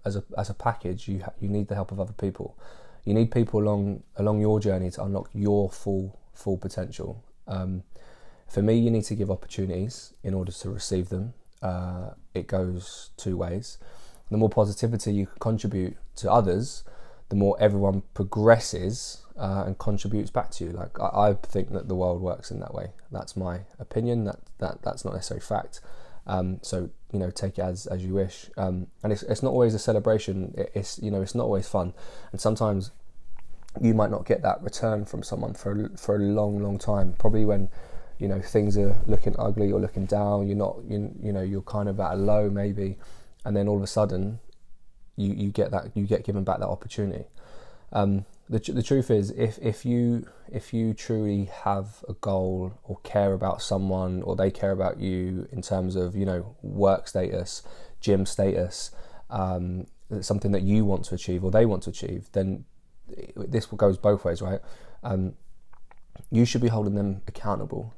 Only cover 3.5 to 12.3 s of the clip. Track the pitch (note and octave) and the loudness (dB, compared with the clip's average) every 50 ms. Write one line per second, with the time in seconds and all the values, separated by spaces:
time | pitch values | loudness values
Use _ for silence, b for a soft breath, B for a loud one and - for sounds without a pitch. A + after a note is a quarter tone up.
3.5 | - G#2 G#2 G#2+ G#2 G2+ G2+ G2+ G2+ - - - - - G2+ G#2+ G#2+ G#2 G#2 G#2+ | 2 2 2 4 2 2 0 -2 -2 -4 -10 -12 -4 0 0 2 2 4 4 4
4.5 | G#2+ G#2 G2+ G#2 F#2+ F#2 F#2 F2+ - - F#2+ G2 G2 F#2+ - - - G#2 G2+ G#2 | 4 4 4 2 0 0 -2 -4 -4 -4 -4 -4 -4 -4 -6 -6 -4 0 2 4
5.5 | G2+ G2+ G2 F#2+ - - - G2+ G2 F#2+ F#2+ G2 - - - - - - - G2+ | 4 4 2 0 -2 -4 -4 -2 -2 -2 -2 -4 -10 -14 -20 -20 -20 -8 -4 -4
6.5 | F#2+ F#2+ - F#2 - F2+ F#2 - - - F#2 F#2+ A2 A2+ - - - - - - | -4 -4 -4 -6 -6 -6 -8 -6 -8 -10 -10 -10 -10 -12 -16 -20 -20 -20 -12 -8
7.5 | G2 F#2 F#2 F#2+ F#2 F2+ - b b b b b b b b b b b b - | -6 -4 -4 -4 -4 -6 -8 b b b b b b b b b b b b -4
8.5 | - - G2+ G#2+ A2+ A#2 A#2 A#2 A2+ A2 G#2 - G#2+ G#2+ G2+ G2 F#2 - - - | 0 2 4 6 6 6 6 4 4 2 0 -2 -2 -2 -2 -2 -2 -4 -6 -8
9.5 | - - F#2+ F#2 F2+ F2+ G2 A#2 - - - - - - - G2 F#2+ F#2+ F#2 F#2 | -6 -4 -4 -2 -2 -2 -4 -4 -6 -12 -18 -20 -18 -10 -6 -4 -4 -2 -4 -4
10.5 | F#2 - - F#2+ G#2+ G2+ - - G2+ F#2 F2+ F#2+ G2 F#2+ G2+ A#2+ - - - - | -8 -8 -8 -8 -8 -6 -4 -2 -2 -2 -2 -2 -4 -4 -4 -6 -8 -14 -20 -20
11.5 | - _ - F#2 F2+ F2+ F2+ F2+ F2+ F2+ F#2 G2 - - - - | -14 _ -6 -4 -4 -4 -4 -6 -6 -8 -8 -10 -12 -16 -18 -8